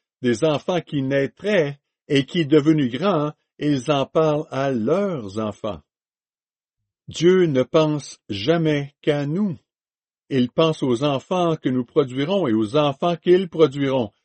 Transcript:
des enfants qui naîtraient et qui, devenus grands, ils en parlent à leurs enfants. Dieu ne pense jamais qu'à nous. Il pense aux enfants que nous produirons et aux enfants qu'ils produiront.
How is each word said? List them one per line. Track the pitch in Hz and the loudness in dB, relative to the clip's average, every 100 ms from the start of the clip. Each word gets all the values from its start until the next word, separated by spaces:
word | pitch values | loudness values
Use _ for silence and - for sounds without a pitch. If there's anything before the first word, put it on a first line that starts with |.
| _ _ | _ _
des | 123 120 | -4 0
enfants | 160 139 - 180 | 0 0 -2 -6
qui | - 147 | -4 -4
naîtraient | 135 139 139 - 202 208 143 139 _ _ - | -2 -2 -2 -6 -2 0 0 -4 _ _ -2
et | 139 135 | 0 0
qui, | 180 143 | -2 2
devenus | 151 147 156 127 | 4 4 2 0
grands, | 120 196 165 147 - _ - | -2 -2 -2 -4 -8 _ -6
ils | 147 139 135 | -2 0 0
en | 143 131 | -2 0
parlent | 165 160 151 151 | 0 2 0 -4
à | 131 139 | -4 -2
leurs | 127 110 175 202 156 101 104 | -2 0 0 -2 -6 -8 -6
enfants. | 107 - 107 85 - _ _ _ _ _ _ _ _ _ _ _ - | -6 -6 -8 -10 -14 _ _ _ _ _ _ _ _ _ _ _ -16
Dieu | 104 170 185 175 | 0 4 4 4
ne | 131 | 2
pense | 127 160 151 151 - - - | 2 2 2 -2 -8 -16 -12
jamais | 101 113 170 156 147 139 _ | -4 0 0 0 -2 -4 _
qu'à | - 147 143 | -4 -2 -2
nous. | 170 208 127 _ _ _ _ _ _ - | -4 -4 -6 _ _ _ _ _ _ -4
Il | 139 123 | -2 0
pense | - 160 156 | 2 0 0
aux | 139 117 | -2 0
enfants | 147 135 - 185 170 156 | -2 -2 -4 -2 -2 -2
que | 139 | -2
nous | 127 120 | -4 -2
produirons | 156 135 127 143 196 151 | -2 -2 -2 -2 -2 0
et | |
aux | 110 110 143 | 0 0 0
enfants | 147 139 175 170 | 0 0 -2 0
qu'ils | 180 185 180 | 4 4 2
produiront. | 160 151 139 139 131 107 _ | 2 2 2 -2 -2 -2 _